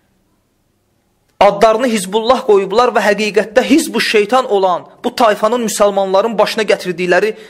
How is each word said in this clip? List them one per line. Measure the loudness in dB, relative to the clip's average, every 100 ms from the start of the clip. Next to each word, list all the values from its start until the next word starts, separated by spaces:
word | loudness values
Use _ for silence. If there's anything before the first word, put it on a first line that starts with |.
| _ _ _ _ _ _ _ _ _ _ _ _ _ 0
adlarını | 0 4 2 4 0
Hizbullah | -2 -4 -2 0 0 2
qoyublar | 2 2 0 0
və | 0
həqiqətdə | 0 0 -2 -2 0 -2
Hizbu | 2 0 0 -4
Şeytan | -2 0 0 -2 0
olan | 0 0 -2 -8 -10
bu | -6
tayfanın | 0 0 2 -2 -2 -4
müsəlmanların | 0 0 0 0 0 0 0
başına | -2 -2
gətirdikləri | -2 -2 -4 -4 0 0 0 -4